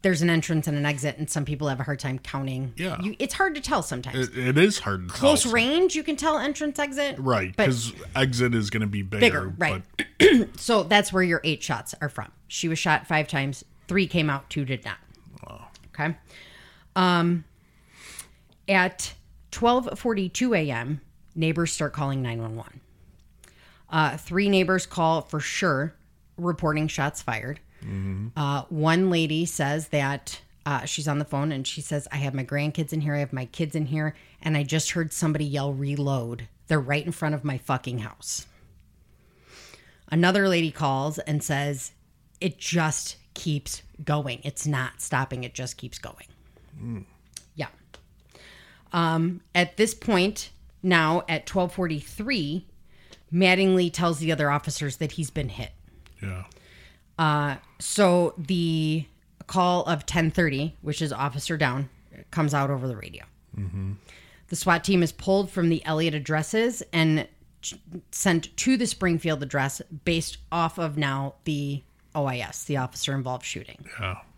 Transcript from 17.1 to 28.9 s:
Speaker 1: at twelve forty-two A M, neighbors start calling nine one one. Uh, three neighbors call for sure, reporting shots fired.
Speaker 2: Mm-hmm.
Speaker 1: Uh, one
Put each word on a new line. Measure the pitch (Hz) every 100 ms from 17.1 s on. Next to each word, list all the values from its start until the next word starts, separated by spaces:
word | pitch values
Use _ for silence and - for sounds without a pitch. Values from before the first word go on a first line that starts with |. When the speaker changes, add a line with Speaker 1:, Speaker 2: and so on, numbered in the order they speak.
| 175 170 175 160 _ _ _ _ - - - - - _ _ -
Speaker 1:
at | 196 185 185 - - - - -
twelve | - 233 247 240 -
forty-two | 247 214 185 - 247
A | 208 151
M, | 117 120 151 - - -
neighbors | - 160 160 165
start | - 151
calling | 151 139 135
nine | 127 117
one | 113
one. | 113 110 - _ _ - - - - - - - - -
Uh, | 160 151 143
three | - 175 202
neighbors | 190 180 185 -
call | - 160 160
for | - 156
sure, | 143 - 185 135 156 - _ _ _ -
reporting | 175 160 165 151 156
shots | - 143 -
fired. | - 113 120 147 - -
Speaker 2:
Mm-hmm. | 107 98 95 95 110 120
Speaker 1:
Uh, | 143 139 -
one | 160 156